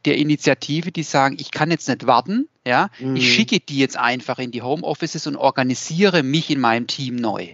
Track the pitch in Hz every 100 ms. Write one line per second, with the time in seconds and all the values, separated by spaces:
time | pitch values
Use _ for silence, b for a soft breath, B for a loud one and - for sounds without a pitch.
0 | - 143 151 151 - 135 - 151 170 175
1 | 151 147 135 135 - - 151 165 - 127
2 | 113 120 123 214 302 _ - 127 196 -
3 | 131 131 127 120 - - - 139 135 -
4 | 120 - - 127 123 117 120 156 165 151
5 | 165 160 151 143 135 131 127 123 - 160
6 | 202 175 131 151 - 143 120 113 120 -
7 | 131 123 117 101 90